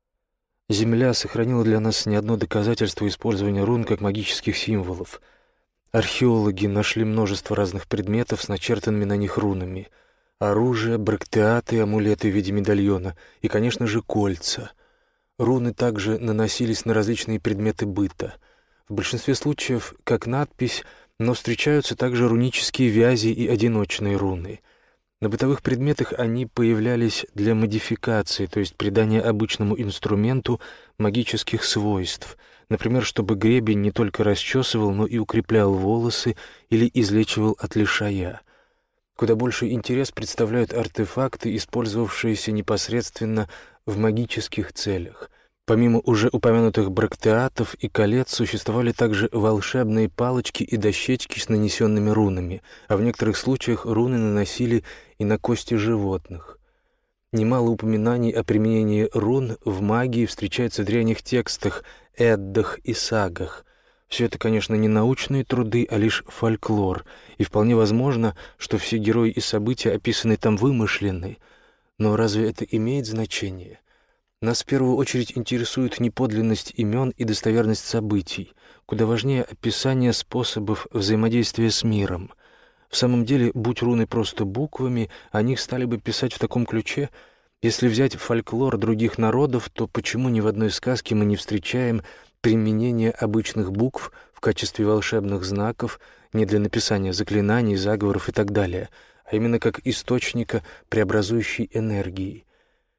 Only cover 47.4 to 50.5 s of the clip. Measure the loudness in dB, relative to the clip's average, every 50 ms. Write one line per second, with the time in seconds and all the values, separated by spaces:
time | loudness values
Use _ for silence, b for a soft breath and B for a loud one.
47.4 | 2 0 -2 -4 -4 -4 -4 -8 -8 -4 0 2 2 4 4 2 0 -2 -2 -2
48.4 | -2 -2 -2 -4 -4 -2 0 0 0 0 0 2 0 2 2 0 0 0 0 2
49.4 | 2 2 2 2 0 -2 -2 0 0 2 2 2 2 0 0 -2 -2 0 0 0
50.4 | -2 -4